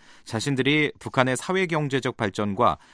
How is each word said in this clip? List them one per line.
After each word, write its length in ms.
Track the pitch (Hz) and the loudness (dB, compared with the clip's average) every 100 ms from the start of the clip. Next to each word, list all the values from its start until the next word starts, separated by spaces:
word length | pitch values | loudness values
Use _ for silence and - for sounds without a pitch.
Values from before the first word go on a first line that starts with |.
| - - | -18 -20
자신들이 680 | - 113 143 135 139 151 147 - | -8 -4 0 0 2 2 0 -4
북한의 360 | 113 135 127 127 | -2 2 2 0
사회경제적 800 | - 185 180 165 143 135 127 - | -2 -2 0 -2 -2 -2 -2 -2
발전과 640 | 104 110 104 98 110 78 - | -4 -2 -2 2 2 2 -6